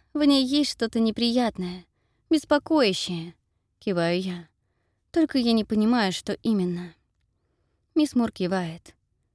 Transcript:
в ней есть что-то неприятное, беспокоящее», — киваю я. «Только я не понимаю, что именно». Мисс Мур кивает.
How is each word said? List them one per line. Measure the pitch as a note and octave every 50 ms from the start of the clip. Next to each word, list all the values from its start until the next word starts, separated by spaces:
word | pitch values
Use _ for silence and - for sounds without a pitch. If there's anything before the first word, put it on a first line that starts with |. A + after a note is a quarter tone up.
| _ _ -
в | D4+ D4
ней | C#4+ C#4 C4+ C4
есть | B3+ C4+ D4 D4 -
что-то | - - A#3 A3+ - A#3
неприятное, | A3+ A3 G#3+ - A#3 A#3+ A#3 B3+ B3 A3+ - - F#3 F3+ F3+ F#3 F3 _ _ _ _ _ _ _ _ -
беспокоящее», — | - D#4 - - D4+ D4 - - D#4+ D#4 C4+ A3 F3+ - - - F3+ E3+ E3 F3 E3 _ _ _ _ _ _ _ _ _
киваю | - A3 F#3+ E3+ E3+ E3+ F3 F3+
я. | F#3 F#3+ F3+ F3 E3 _ _ _ _ _ _ _ _ _ _ _ _ _
«Только | - E4+ D#4+ D4 - C#4
я | A#3+ A#3 A#3
не | A3+ G#3
понимаю, | - A3 G#3+ G#3+ A3 A#3+ B3 G#3+ F#3+ F3
что | - - - G3+ - -
именно». | - A3 G3+ F3+ F3+ F3 F3 F3 F3 E3 _ _ _ _ _ _ _ _ _ _ _ _ _ _ _ _ _ _ _ -
Мисс | E4 D4+ C#4+ -
Мур | B3 A#3 A3
кивает. | - - F#3 F3 F#3+ F#3+ F3+ E3 D#3+ F3 _ - - _ _ _ _ _ _ _ _